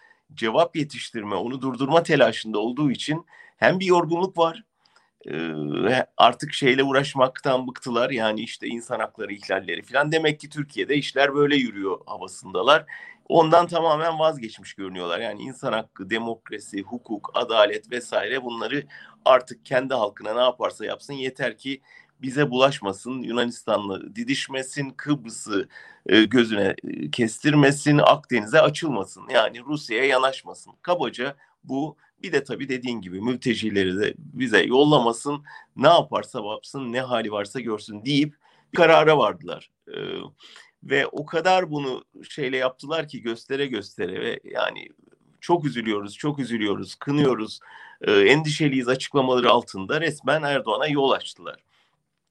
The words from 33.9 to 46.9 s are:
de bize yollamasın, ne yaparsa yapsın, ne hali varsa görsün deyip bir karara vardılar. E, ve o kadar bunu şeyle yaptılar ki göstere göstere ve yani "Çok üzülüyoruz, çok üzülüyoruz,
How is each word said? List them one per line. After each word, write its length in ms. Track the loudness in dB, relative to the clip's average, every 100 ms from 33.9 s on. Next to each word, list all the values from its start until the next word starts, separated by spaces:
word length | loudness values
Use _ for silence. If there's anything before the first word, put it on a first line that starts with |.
| 0
de 140 | -4 -4
bize 460 | -16 -8 2 2
yollamasın, 800 | 4 4 6 6 2 -2 -6 -8 -12 -20 -18 2
ne 120 | 6
yaparsa 540 | 6 4 -4 -6 -10 -8
yapsın, 480 | -10 -12 -10 -6
ne 80 | -6
hali 300 | -2 -2 -2
varsa 280 | -6 -6 -8
görsün 460 | -6 -8 -8 -12 -2
deyip 300 | 0 0 _ _ _ _
bir 40 | 4
karara 400 | 8 8 6 6
vardılar. 520 | 4 0 -12 -14 -14 _ -16
E, 100 | -12 -8 -10 -12 _ -20 -20 -20 _
ve 240 | -4 -2 -2
o 180 | -6 -4
kadar 460 | -2 2 2 2
bunu 320 | -4 -6 -8 -12 -20 -18
şeyle 280 | -8 -4 -2
yaptılar 500 | -4 -4 -8 -6 -6
ki 140 | -8
göstere 440 | -8 -8 -8 -6 -4
göstere 560 | -6 -10 -8 -8 -6
ve 180 | -8 -8
yani 460 | -8 -4 -4 -6 -18 _ _ _ _ _
"Çok 240 | 0 0 0
üzülüyoruz, 520 | -4 -2 -2 -4 -6
çok 220 | -6 -4
üzülüyoruz, 560 | -4 -2 -2 -4 -6